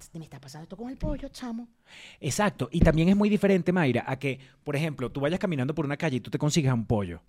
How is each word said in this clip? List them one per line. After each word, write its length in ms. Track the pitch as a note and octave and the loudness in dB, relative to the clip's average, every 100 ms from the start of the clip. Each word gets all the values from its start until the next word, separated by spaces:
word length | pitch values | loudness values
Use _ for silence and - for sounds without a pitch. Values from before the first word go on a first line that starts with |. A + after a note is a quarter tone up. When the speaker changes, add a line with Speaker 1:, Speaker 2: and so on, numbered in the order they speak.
| - | -18
Speaker 1:
me 100 | E3 | -16
está 160 | D3+ C3+ | -16 -18
pasando 240 | C3+ D3+ | -18 -18
esto 120 | E3 F#3 | -16 -12
con 140 | A#3+ | -12
el 80 | C4+ | -6
pollo, 300 | D#4 C#4+ C4+ | -4 -4 -8
chamo. 400 | - B3+ A3+ A#3+ _ _ - - - | -12 -10 -10 -12 _ _ -20 -20 -8
Speaker 2:
Exacto. 500 | D3+ C3 G#3 - - | -6 0 -2 -2 -4
Y 80 | E3+ | 4
también 280 | E3 D#3 E3 | 4 6 4
es 60 | |
muy 140 | G3+ G#3 | 4 4
diferente, 420 | G#3 G3 F#3+ F3 | 4 4 4 2
Mayra, 320 | F#3 D3 A#2 | 2 2 2
a 140 | A#2+ C3+ | -2 -4
que, 220 | C#3 B2 - _ | -4 -6 -12 _
por 100 | - | -4
ejemplo, 380 | C#3+ D#3+ C#3 A#2+ | -2 -2 -4 -6
tú 80 | C#3+ | -2
vayas 180 | C#3 F3 | -2 0
caminando 380 | G3+ D3+ B2+ - | -2 -2 -2 -2
por 80 | |
una 120 | C#3+ C#3+ | -2 -2
calle 200 | E3 B2+ | -2 -2
y 40 | |
tú 120 | - | -4
te 60 | - | -2
consigas 360 | D3+ E3 C3+ | 2 4 4
un 120 | B2 G#2 | 2 2
pollo. 360 | A2+ F#2+ E2+ | 0 0 -8